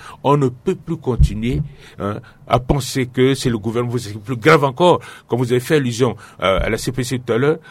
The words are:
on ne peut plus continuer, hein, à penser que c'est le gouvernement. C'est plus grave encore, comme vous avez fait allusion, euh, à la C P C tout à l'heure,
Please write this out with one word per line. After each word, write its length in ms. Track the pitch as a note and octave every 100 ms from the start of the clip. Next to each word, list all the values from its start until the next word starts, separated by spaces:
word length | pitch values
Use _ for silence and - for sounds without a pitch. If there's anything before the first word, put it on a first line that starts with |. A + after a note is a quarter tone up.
| - -
on 140 | C3 C#3+
ne 100 | C3
peut 260 | B2+ -
plus 240 | F#3 - D#3+
continuer, 640 | C3 A#2 - G#2 A2+ D3 D3+ - - -
hein, 220 | G2 A2+ - - -
à 120 | B2
penser 460 | B2 D3 - C3+ B2+
que 300 | C3 C3 C3+
c'est 160 | C3
le 80 | A2+
gouvernement. 360 | G#2+ A2+ A#2+ A#2+
C'est 180 | G#2 G#2
plus 180 | G#2 A#2+
grave 260 | D3+ D#3+
encore, 380 | C#3 B2+ F3 C#3+ - - -
comme 100 | A#2+
vous 140 | B2+
avez 80 | B2
fait 160 | B2 D#3
allusion, 400 | B2+ A2+ B2+ G2 - -
euh, 180 | F#2 F#2
à 100 | A2
la 80 | A2
C 120 | -
P 120 | B2+
C 160 | B2 B2+
tout 140 | B2+
à 40 | A2+
l'heure, 220 | C#3+ E3+ -